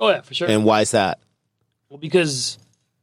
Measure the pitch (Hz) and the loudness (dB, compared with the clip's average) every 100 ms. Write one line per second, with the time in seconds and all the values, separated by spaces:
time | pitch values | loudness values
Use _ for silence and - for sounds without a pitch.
0 | 220 143 - 131 170 107 107 107 107 110 | 0 0 -4 -6 0 2 4 2 2 0
1 | 92 - _ _ _ _ _ _ _ 139 | 0 -4 _ _ _ _ _ _ _ -16
2 | 156 180 156 135 - - _ _ _ _ | -2 0 0 -4 -8 -10 _ _ _ _